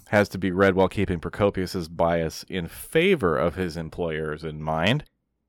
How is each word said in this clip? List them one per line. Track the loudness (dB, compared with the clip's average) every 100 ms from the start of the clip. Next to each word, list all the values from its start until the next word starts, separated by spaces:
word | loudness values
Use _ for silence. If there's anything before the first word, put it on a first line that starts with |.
| 0
has | 2 2
to | 0
be | -2
read | 4 4
while | 6 2
keeping | 2 -2 -2
Procopius's | -4 0 0 0 -4 -6 -6
bias | 0 2 2 -2 -6 -8
in | -8 -8
favor | -10 -4 0 2 2 2 2
of | 0
his | -2 -4 -6
employers | -8 -6 -4 -4 -4 -6
in | -8 -8
mind, | -4 0 2 0 -2 _ _ _